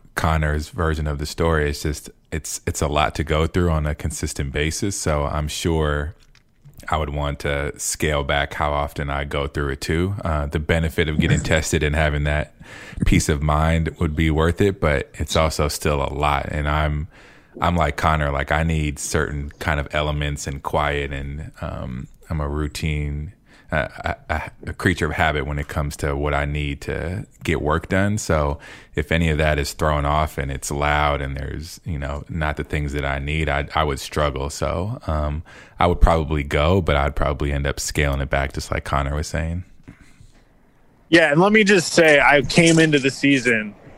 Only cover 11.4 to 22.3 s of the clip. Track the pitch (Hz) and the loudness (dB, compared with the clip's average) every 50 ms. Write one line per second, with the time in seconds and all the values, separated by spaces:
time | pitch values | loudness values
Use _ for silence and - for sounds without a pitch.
11.4 | 73 - 85 80 78 - - 78 76 76 73 80 78 76 73 73 73 73 73 73 | 2 2 2 2 2 2 0 2 2 2 2 2 2 2 2 0 0 0 0 -2
12.4 | - - - - - - - - - - - - - - 95 87 - - 78 71 | -2 -6 -10 -20 -20 -20 -18 -18 -16 -12 -6 -2 2 4 4 4 4 4 2 2
13.4 | 73 76 76 76 78 80 82 82 80 78 - - 87 80 76 80 82 80 76 78 | 2 2 2 4 4 4 2 2 0 -2 -2 -2 -2 -2 0 0 2 2 2 4
14.4 | 80 85 85 - 101 101 - - - 76 73 67 - - - - 85 - - 85 | 2 2 4 4 2 2 2 2 0 2 2 0 -2 -4 -6 -8 -6 0 2 2
15.4 | 80 78 - - 78 73 - - - 80 73 71 69 69 69 69 73 73 71 69 | 2 2 2 0 -2 -2 -2 -2 -2 0 0 0 0 -2 -2 -2 0 0 0 0
16.4 | - - - 76 73 73 73 76 76 76 76 73 78 - - - - - - - | -2 -4 -4 -2 -2 0 0 0 0 0 0 -2 -4 -8 -12 -20 -20 -20 -20 -20
17.4 | - _ - - - 85 87 85 78 73 73 - - 82 78 76 76 71 69 69 | -20 _ -8 -2 0 0 2 2 2 0 0 0 0 2 2 2 0 0 -2 -2
18.4 | 71 - 76 78 80 82 80 78 76 73 71 - - - - 80 76 - 73 73 | -2 0 0 2 2 2 2 0 0 -2 -2 -4 -6 -2 -2 0 0 0 -2 -6
19.4 | 71 71 - - - - 78 73 69 - - 76 76 76 73 73 73 73 71 71 | -8 -8 -8 -6 -2 -2 -2 -2 -2 -2 -2 -2 -2 0 -2 -2 -2 -4 -4 -6
20.4 | - 78 71 69 - - - 78 73 73 71 71 69 69 71 69 69 69 71 76 | -6 -8 -8 -8 -6 -4 -2 0 0 0 0 -2 -4 -4 -6 -8 -8 -8 -8 -10
21.4 | 78 - - - - 76 - - - 64 62 62 - - - - - - | -10 -12 -12 -10 -10 -8 -8 -8 -8 -8 -8 -8 -10 -12 -16 -16 -10 -6